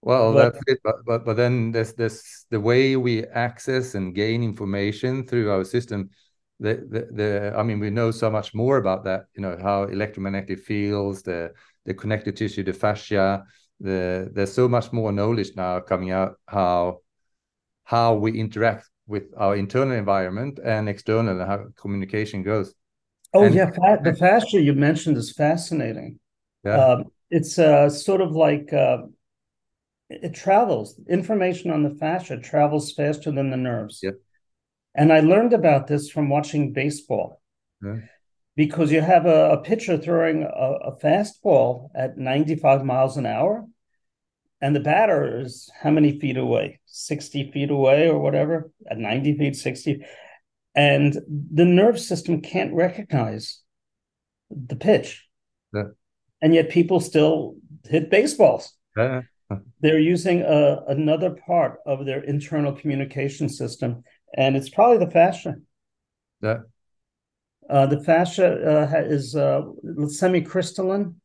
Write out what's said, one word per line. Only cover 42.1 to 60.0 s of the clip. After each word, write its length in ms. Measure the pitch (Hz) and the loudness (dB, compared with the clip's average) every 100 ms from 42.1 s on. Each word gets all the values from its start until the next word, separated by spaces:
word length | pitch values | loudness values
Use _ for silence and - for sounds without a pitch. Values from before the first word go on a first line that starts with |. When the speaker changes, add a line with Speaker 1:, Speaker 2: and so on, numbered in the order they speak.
| - | -6
Speaker 2:
ninety-five 680 | 127 135 151 156 143 135 | -4 0 0 2 4 4
miles 320 | 135 127 131 139 | 2 0 0 0
an 120 | 120 | -4
hour, 380 | 110 160 220 214 _ _ _ _ _ _ _ _ _ | 0 0 -2 -8 _ _ _ _ _ _ _ _ _
and 160 | 139 147 | -2 -2
the 40 | |
batter 600 | 151 165 220 160 139 117 | 0 2 2 2 0 -4
is 280 | 131 - - - | -10 -14 -20 -8
how 120 | 151 | 0
many 280 | 156 147 143 | 4 4 2
feet 180 | 143 127 | -4 -2
away? 420 | 127 117 101 - _ | 0 0 -2 -10 _
Sixty 680 | - - 147 - 143 139 | -16 -8 -8 -8 -10 -8
feet 180 | 147 139 | -6 -2
away 400 | 143 135 143 165 | 2 4 6 4
or 80 | 151 | 2
whatever, 540 | 143 147 147 165 151 _ - | 0 0 0 -2 -6 _ -12
at 80 | 110 | -8
ninety 400 | 104 120 139 143 | -4 -2 0 0
feet, 180 | 143 - | -2 -2
sixty. 480 | 135 127 - 143 - - - - _ _ _ | -8 -6 -6 -6 -8 -20 -20 -20 _ _ _
And 400 | - 143 143 143 143 - 147 143 | 2 4 4 2 0 -8 -10 -4
the 120 | 156 175 | 4 6
nerve 340 | 180 214 233 | 8 6 2
system 420 | - 170 - 165 | -2 -6 -2 -4
can't 320 | 165 185 - | -4 -6 -4
recognize 880 | - 180 180 208 143 113 107 110 - _ _ _ _ _ _ _ _ _ | 0 -2 -2 -4 -2 -2 -6 -12 -18 _ _ _ _ _ _ _ _ _
the 260 | - 123 - | -16 -10 -4
pitch. 520 | 185 214 - - _ _ _ _ _ | 2 2 2 -16 _ _ _ _ _
Speaker 1:
Yeah. 180 | 101 98 - _ _ _ _ | -8 -8 -10 _ _ _ _
Speaker 2:
And 120 | 156 165 | 4 4
yet 140 | 160 | 4
people 300 | 170 170 185 | 2 2 2
still 560 | 175 160 151 160 113 - _ - - | 2 2 4 2 -4 -12 _ -20 -2
hit 220 | 156 - | -2 2
baseballs. 640 | 196 277 - 180 101 - _ _ - | 2 2 4 4 4 -6 _ _ -2
Speaker 1:
Yeah. 240 | 120 131 123 _ _ 98 110 _ | -2 -2 -8 _ _ -12 -12 _
Speaker 2:
They're 180 | 151 156 | 2 4